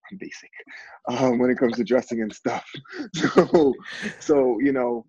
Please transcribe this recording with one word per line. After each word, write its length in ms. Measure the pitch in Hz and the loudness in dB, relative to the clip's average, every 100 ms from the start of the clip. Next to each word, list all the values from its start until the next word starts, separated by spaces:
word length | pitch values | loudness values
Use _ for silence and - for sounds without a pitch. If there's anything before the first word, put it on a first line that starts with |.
| - | -18
I'm 80 | - | -16
basic, 320 | - - - - - - - - - | -16 -16 -20 -20 -20 -20 -20 -14 -8
um, 300 | 123 131 120 | 0 2 2
when 120 | 123 | 2
it 80 | 127 | 2
comes 180 | 127 117 | 0 0
to 80 | |
dressing 380 | 104 123 120 117 | 0 0 0 -4
and 100 | 110 | -6
stuff. 320 | - - - - - - | -6 -6 -6 -10 -18 -16
<laughs> 200 | 359 254 | -14 -10
So, 600 | 165 143 - 170 175 147 - - - 104 - | -4 2 4 4 6 4 2 -8 -12 -12 -12
so, 380 | - 147 127 113 | 0 2 4 2
you 120 | 139 | 0
know 320 | 135 123 120 | 2 0 -4